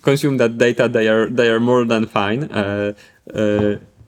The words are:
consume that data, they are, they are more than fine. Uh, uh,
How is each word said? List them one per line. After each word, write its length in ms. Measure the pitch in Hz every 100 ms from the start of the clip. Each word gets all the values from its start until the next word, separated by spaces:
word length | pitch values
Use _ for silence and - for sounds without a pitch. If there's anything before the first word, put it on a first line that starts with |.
consume 360 | - 139 147 131
that 200 | 117 117
data, 300 | 120 123 117
they 180 | 120 110
are, 220 | 110 104
they 200 | 123 117
are 120 | 113
more 240 | 120 123
than 220 | 117 113 110
fine. 380 | 110 101 120 156
Uh, 440 | 107 101 104 104 104 - _ -
uh, 440 | - 104 104 104 101 - _